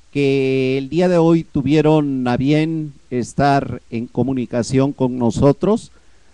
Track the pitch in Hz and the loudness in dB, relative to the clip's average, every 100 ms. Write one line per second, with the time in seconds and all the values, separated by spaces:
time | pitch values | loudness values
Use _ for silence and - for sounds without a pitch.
0 | _ 143 139 139 135 135 131 135 135 156 | _ -2 0 0 0 0 0 -2 -2 0
1 | 180 175 165 170 156 147 127 151 151 156 | 2 4 4 2 0 -4 2 2 4 2
2 | 147 135 123 123 135 151 160 160 151 - | 2 -2 -2 0 0 0 0 -4 -8 -14
3 | - 123 110 - 139 139 123 120 - 117 | -8 -6 -4 0 2 0 -2 -10 -10 -10
4 | 120 - 123 131 117 123 113 131 139 139 | -6 -4 -2 -2 -4 -4 0 0 0 -2
5 | 131 127 117 - 139 143 190 214 - - | -4 -2 -2 2 2 2 0 -2 -4 -20
6 | - - _ | -20 -20 _